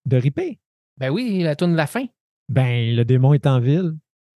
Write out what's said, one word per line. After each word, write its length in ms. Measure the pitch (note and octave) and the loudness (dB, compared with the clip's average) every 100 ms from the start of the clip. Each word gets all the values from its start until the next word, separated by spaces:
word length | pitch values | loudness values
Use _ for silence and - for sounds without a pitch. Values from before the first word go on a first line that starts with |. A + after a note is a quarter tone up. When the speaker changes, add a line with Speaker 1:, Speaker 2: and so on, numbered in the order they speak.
| - | -2
Speaker 1:
De 120 | C3 | 0
ripper ? 420 | C3+ C#3+ F4+ A#3 _ _ _ - | 0 -4 -8 -10 _ _ _ -8
Speaker 2:
Ben 100 | C3 | -6
oui, 320 | E3+ B3 F#3+ | -4 -4 -2
la 140 | E3 C#3+ | -2 -2
tune 160 | F3 | 0
de 60 | D#3+ | 0
la 100 | D3+ | -2
fin. 180 | A#3 C4 _ _ _ - | -4 -8 _ _ _ -4
Speaker 1:
Ben, 480 | B2+ B2+ A#2+ A2+ A#2 | 0 0 0 0 0
le 80 | A#2 | 2
démon 280 | B2+ C3 | 4 4
est 140 | D3 C#3+ | 4 2
en 120 | C3 | 2
ville. 360 | A#2+ D#3 F3+ D#3 _ _ _ | 2 0 -2 -6 _ _ _